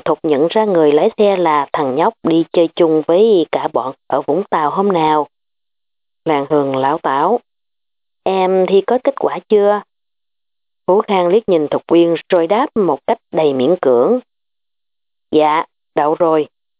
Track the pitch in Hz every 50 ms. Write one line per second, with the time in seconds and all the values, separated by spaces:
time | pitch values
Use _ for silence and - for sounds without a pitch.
0 | - - 156 - - 165 151 127 147 170 - 220 220 214 190 170 160 147 147 151
1 | 160 220 220 - 214 202 196 185 175 165 151 147 139 - - 170 151 135 123 139
2 | 170 196 170 _ - 170 165 165 165 - - 180 170 160 - - 175 160 160 156
3 | 151 - 165 180 214 233 214 180 160 - - 135 135 - - 127 117 131 - -
4 | _ - - 139 139 - 143 170 208 - - 170 156 143 143 180 196 202 190 170
5 | 160 156 156 151 147 - _ _ _ _ _ _ _ _ _ _ _ _ _ _
6 | _ _ _ _ _ 160 156 143 139 139 156 147 143 139 135 131 131 135 147 170
7 | - 156 135 139 151 180 233 240 - _ _ _ _ _ _ _ _ _ _ _
8 | _ _ _ _ _ - 190 190 185 185 190 190 185 180 190 196 190 - 233 254
9 | - 285 269 - - 143 139 165 - _ 220 208 202 202 208 208 - _ _ _
10 | _ _ _ _ _ _ _ _ _ _ _ _ _ _ _ _ _ - 180 208
11 | 208 - 208 190 175 175 175 226 226 - 185 160 151 143 - 147 - - 170 170
12 | 170 170 170 156 - _ - 180 165 165 202 220 277 311 - 233 202 170 147 131
13 | - - 226 - _ _ - 165 160 147 139 131 123 139 180 180 - 139 127 117
14 | 123 165 233 254 - _ _ _ _ _ _ _ _ _ _ _ _ _ _ _
15 | _ _ _ _ _ _ - 151 151 151 151 160 170 - _ _ _ _ _ -
16 | 147 147 160 156 175 165 160 156 151 - _ _ _ _ _ _